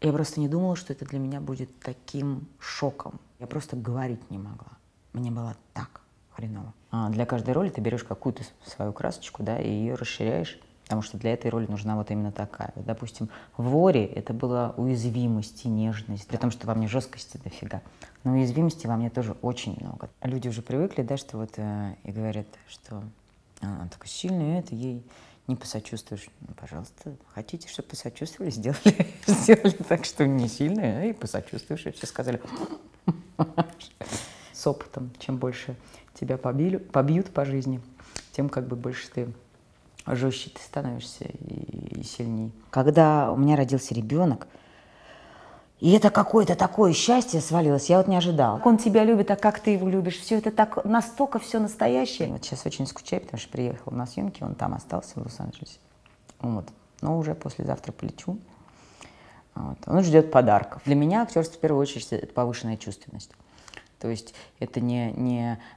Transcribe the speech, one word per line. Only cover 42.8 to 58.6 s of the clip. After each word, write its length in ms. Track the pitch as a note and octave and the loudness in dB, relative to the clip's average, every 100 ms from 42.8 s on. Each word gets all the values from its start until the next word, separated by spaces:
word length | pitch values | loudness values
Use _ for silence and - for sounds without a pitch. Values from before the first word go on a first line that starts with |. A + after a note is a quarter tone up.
| C3+ D3+ D#3 D3+ C3 | 6 10 8 8 4
у 40 | C3 | 4
меня 200 | C#3 D3 | 6 6
родился 380 | B2+ C3+ - | 4 0 -2
ребёнок, 520 | A#2 A2 D3 F3 A#2 - - - - - - - - - - - - - - | -4 0 2 2 2 -4 -20 -20 -20 -20 -20 -20 -20 -20 -20 -20 -20 -20 0
и 100 | E3 | 8
это 180 | G#3 G#3 | 10 10
какое-то 440 | G#3 G3+ A3+ F#3+ | 6 6 6 6
такое 380 | F3 F#3 - G3+ | 4 2 6 6
счастье 480 | D#3 - B3 A#3+ E3 | 6 6 4 4 0
свалилось, 500 | - D#3+ D3+ C#3 C#3+ | 2 4 6 4 6
я 80 | F3+ | 6
вот 100 | F#3+ | 6
не 80 | F#3 | 4
ожидала. 400 | F3 D#3+ B2 G#2+ | 4 4 4 6
Как 100 | A#3+ | 6
он 120 | A3 | 6
тебя 260 | A3+ G#3+ | 8 6
любит, 260 | G#3+ A3+ G3+ | 8 6 4
а 60 | G3+ | 4
как 240 | G#3+ G#3 | 2 2
ты 120 | - | 2
его 160 | G3 F#3 | 2 2
любишь, 300 | F#3+ F3+ F3 | 2 0 -4
всё 200 | - A3 | 0 0
это 120 | G#3+ | 0
так, 340 | G#3+ G#3+ - | 2 2 2
настолько 540 | G3+ A3+ A3+ - C#4 A#3 | 2 2 2 0 0 0
всё 220 | - A3+ | -2 -2
настоящее. 680 | G#3+ G#3+ A3 B3 B3+ - E3 | 0 0 2 2 0 -2 -4
Вот 160 | - | -4
щас 200 | - C3 | -8 -6
очень 220 | D3 - C3+ | -6 -4 -6
скучаю, 340 | - - F3+ | -6 -6 -6
потому 180 | - A#2 | -6 -12
что 120 | - | -10
приехал 420 | B2+ B2 A#2+ - | -6 -4 -4 -8
на 140 | B2 A#2+ | -8 -8
съёмки, 360 | - G3+ - | -6 -6 -6
он 120 | - | -8
там 200 | G2 - | -4 -4
остался 460 | - - F2 - - | -4 -6 -8 -6 -10
в 20 | |
Лос-Анджелесе. 540 | - - - - - - _ _ _ _ _ - | -10 -10 -12 -12 -18 -20 _ _ _ _ _ -8
Вот. 280 | A#2+ A2 - - _ - | -4 -4 -6 -14 _ -6
Но 160 | D3+ E3 | -2 0
уже 160 | D#3 | -2
послезавтра 580 | D#3+ - - - - - | -4 -8 -6 -6 -6 -8
полечу. 460 | - G#2+ - - G3+ - - | -8 -8 -8 -8 -8 -10 -20